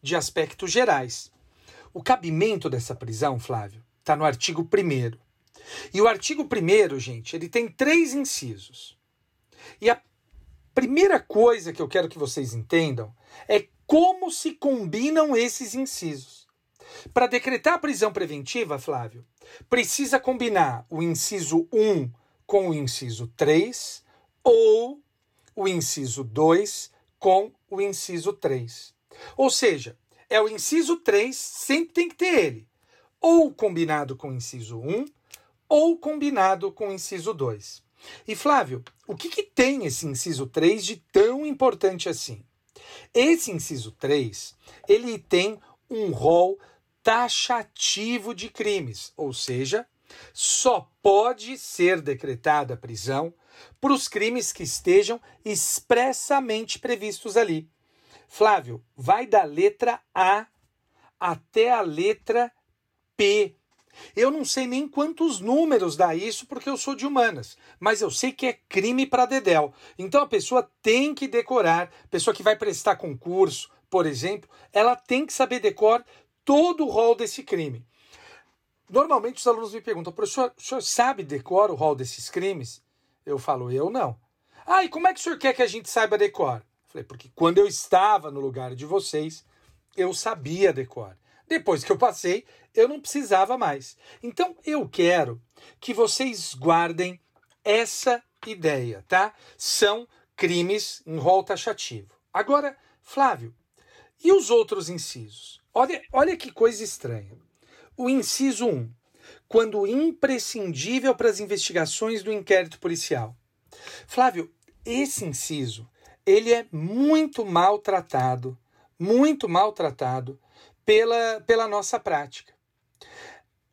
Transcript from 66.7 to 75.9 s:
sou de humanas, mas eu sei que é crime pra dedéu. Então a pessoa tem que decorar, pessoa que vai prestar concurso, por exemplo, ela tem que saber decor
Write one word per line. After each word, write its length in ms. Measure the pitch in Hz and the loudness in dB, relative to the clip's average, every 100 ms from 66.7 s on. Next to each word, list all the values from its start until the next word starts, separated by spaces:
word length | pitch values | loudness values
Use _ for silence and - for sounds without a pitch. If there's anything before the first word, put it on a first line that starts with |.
| 269 | -6
sou 160 | - | -6
de 120 | 254 277 | -6 -2
humanas, 520 | 269 233 156 107 - _ - | 0 0 0 -12 -18 _ -6
mas 220 | 196 220 | -2 0
eu 100 | 214 | -2
sei 220 | - 254 | -2 -4
que 140 | - 254 | -2 -4
é 120 | - - | -6 -6
crime 380 | 190 208 254 269 | -2 0 0 0
pra 200 | 240 247 | 2 2
dedéu. 480 | 269 196 160 147 - - - | 2 2 2 2 -4 -20 -14
Então 240 | 185 285 | -2 0
a 40 | 285 | 2
pessoa 440 | 208 165 254 - _ | 0 0 0 0 _
tem 340 | 220 233 285 | 2 2 2
que 140 | 285 269 | -2 -4
decorar, 640 | 233 - 254 175 165 175 _ _ | -2 0 2 2 2 -2 _ _
pessoa 240 | 180 190 | -4 -2
que 80 | 202 | 0
vai 140 | 190 214 | 2 0
prestar 400 | - 170 - 190 | 0 -2 -2 -2
concurso, 720 | 175 131 170 185 190 - - _ _ | -4 -10 -4 2 2 0 -14 _ _
por 160 | 185 156 | 0 0
exemplo, 420 | 131 170 202 - _ _ | -2 -6 -8 -12 _ _
ela 240 | 202 226 247 | 2 4 2
tem 300 | - 254 302 | 0 -2 -2
que 60 | |
saber 280 | - 262 247 | -2 -2 0
decor 420 | 208 - 214 | -2 2 4